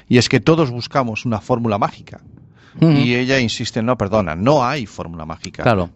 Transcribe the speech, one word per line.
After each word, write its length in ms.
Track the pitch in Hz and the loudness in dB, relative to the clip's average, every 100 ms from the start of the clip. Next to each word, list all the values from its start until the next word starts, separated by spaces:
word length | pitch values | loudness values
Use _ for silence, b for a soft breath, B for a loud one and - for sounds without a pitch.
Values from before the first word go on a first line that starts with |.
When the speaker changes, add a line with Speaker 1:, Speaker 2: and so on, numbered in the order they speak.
| - | 0
Speaker 1:
Y 100 | 120 | 2
es 100 | - | 4
que 100 | 135 | 2
todos 320 | - 160 147 | 2 2 0
buscamos 560 | 123 - 147 123 110 123 | -4 -6 -4 -4 -4 -6
una 140 | 110 | -6
fórmula 360 | - 120 117 104 | -2 -2 -2 -2
mágica. 440 | 156 - - - - - - b b - | -4 -6 -18 -20 -20 -20 -20 b b 0
Speaker 2:
Ujú. 120 | 165 | 4
Speaker 1:
Y 240 | 143 120 120 | 4 4 2
ella 240 | 127 135 | 2 2
insiste, 420 | 117 - 120 120 | 0 -2 -6 -2
"No, 160 | 113 127 | -2 0
perdona, 380 | 101 107 90 82 | 0 0 0 0
no 280 | 110 - | 2 2
hay 220 | 120 151 107 | 2 -4 -8
fórmula 400 | - 87 82 78 | -10 -12 -12 -12
mágica". 380 | 80 - - | -12 -12 -4
Speaker 2:
Claro. 260 | 127 104 85 | 0 0 -2